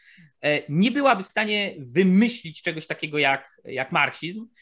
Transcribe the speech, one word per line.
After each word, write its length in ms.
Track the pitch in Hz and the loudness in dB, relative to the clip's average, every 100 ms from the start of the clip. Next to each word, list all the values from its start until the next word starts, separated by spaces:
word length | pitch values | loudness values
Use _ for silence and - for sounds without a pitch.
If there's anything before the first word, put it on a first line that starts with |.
| _ - 160 _ | _ -20 -20 _
e, 220 | 147 147 - | -2 -2 0
nie 220 | 147 226 | 2 2
byłaby 320 | 262 277 196 | 4 2 2
w 40 | 185 | 0
stanie 480 | - 214 208 202 170 | -4 -2 -2 -4 -8
wymyślić 840 | 127 131 190 190 233 233 165 151 | -4 2 6 6 4 0 -12 -10
czegoś 240 | 175 160 - | -8 -6 -8
takiego 320 | 156 156 151 | -8 -6 0
jak, 420 | 139 135 - _ | 2 0 -4 _
jak 280 | - 127 131 | -10 -8 -2
marksizm, 540 | 170 139 - 160 208 226 _ | 0 0 -2 -10 -10 -14 _